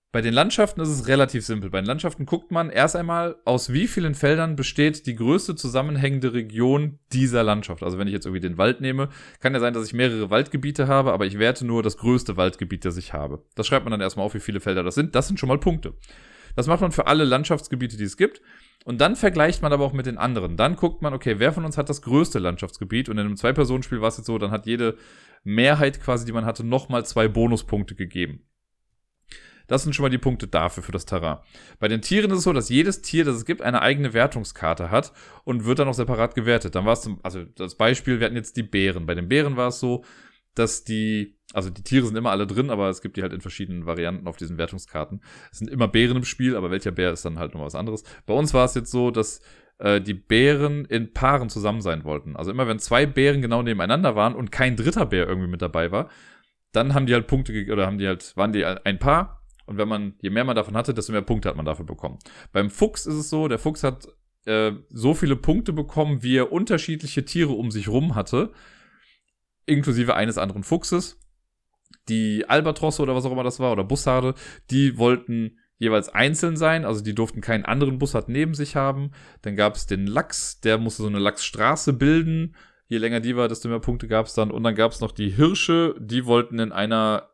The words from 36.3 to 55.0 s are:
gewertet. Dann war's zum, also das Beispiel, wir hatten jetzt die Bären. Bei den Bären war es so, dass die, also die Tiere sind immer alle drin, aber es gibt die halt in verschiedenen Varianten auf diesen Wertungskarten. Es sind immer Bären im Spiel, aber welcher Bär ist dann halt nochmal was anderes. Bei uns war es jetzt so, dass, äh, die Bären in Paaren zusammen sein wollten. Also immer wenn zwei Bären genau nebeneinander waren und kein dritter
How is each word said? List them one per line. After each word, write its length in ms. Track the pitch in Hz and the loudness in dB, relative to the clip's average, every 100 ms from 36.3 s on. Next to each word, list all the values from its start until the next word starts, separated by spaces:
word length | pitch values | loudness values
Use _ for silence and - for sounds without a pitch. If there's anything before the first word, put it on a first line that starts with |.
gewertet. 400 | - 113 117 92 | 0 2 0 0
Dann 120 | 90 101 | -2 0
war's 180 | 117 | 0
zum, 160 | 113 95 | -2 -8
also 220 | 92 92 | -10 -10
das 320 | 85 - 92 - | -14 -12 -12 2
Beispiel, 440 | 113 127 - 120 | 2 2 0 0
wir 60 | 113 | 0
hatten 100 | 120 | -2
jetzt 220 | 113 - | -8 -8
die 60 | |
Bären. 420 | 107 98 95 90 82 | -2 2 2 0 -4
Bei 80 | |
den 160 | 85 87 | -4 2
Bären 280 | 139 147 127 | 2 2 0
war 100 | 123 | -2
es 120 | 123 | -2
so, 240 | 123 123 - - - _ _ - | -2 -2 -6 -20 -20 _ _ 0
dass 280 | 113 - | 0 0
die, 540 | - 110 110 107 101 _ _ | -6 -4 -2 -2 -4 _ _
also 160 | 101 95 | -6 -6
die 140 | 87 | -8
Tiere 240 | - 131 120 | 2 2 2
sind 80 | 110 | 0
immer 160 | 117 | 0
alle 160 | 98 104 | 0 0
drin, 240 | 104 - | 0 0
aber 180 | 104 98 | 0 0
es 140 | 92 | -2
gibt 120 | 98 98 | -8 -6
die 60 | |
halt 100 | 92 | -6
in 100 | 87 | -6
verschiedenen 440 | 92 - 95 90 82 | -12 -10 -8 -8 -6
Varianten 420 | 85 85 92 87 | -4 -2 -4 -8
auf 100 | - | -10
diesen 200 | 82 82 | -10 -6
Wertungskarten. 640 | 82 92 - 78 76 101 - - - | -6 -6 -10 -8 -8 -10 -14 -20 -20
Es 80 | - | -12
sind 100 | 110 | -8
immer 180 | 131 107 | 0 2
Bären 300 | 110 120 127 | 4 4 2
im 80 | 123 | -4
Spiel, 300 | - 127 113 | -2 0 0
aber 160 | 90 | -2
welcher 200 | 95 101 | -2 -4
Bär 200 | 87 90 | 0 -2
ist 120 | 85 | -2
dann 140 | - 80 | -6 -8
halt 160 | 78 | -8
nochmal 140 | 78 73 | -8 -10
was 80 | 78 | -6
anderes. 280 | 110 110 - - - | -6 -8 -10 -18 -2
Bei 80 | |
uns 220 | 123 151 131 | 0 2 4
war 100 | 123 | 4
es 80 | |
jetzt 160 | 127 113 | 2 -2
so, 220 | 123 123 | 0 0
dass, 280 | 110 107 - _ - _ _ | 0 -4 -6 _ -20 _ _
äh, 240 | 101 101 | 2 2
die 140 | 95 95 | 0 -8
Bären 680 | - 110 135 143 147 147 135 | 2 6 6 4 0 -2 -2
in 280 | 113 110 | -4 -2
Paaren 360 | - 131 139 117 | 0 2 2 0
zusammen 320 | 107 104 110 | -4 -2 -2
sein 240 | 95 80 76 | -2 -4 -4
wollten. 300 | 76 78 69 | -6 -8 -8
Also 140 | 85 | -6
immer 180 | 120 120 | -4 -2
wenn 120 | 110 | -2
zwei 260 | - 120 147 | 0 2 2
Bären 380 | 135 139 139 | 2 2 2
genau 180 | 120 117 | 0 0
nebeneinander 540 | 120 104 90 143 175 107 | 0 -2 0 2 2 4
waren 180 | 110 | 2
und 180 | 120 113 | 0 -6
kein 240 | - 127 113 | 0 0 2
dritter 300 | 120 208 | 0 0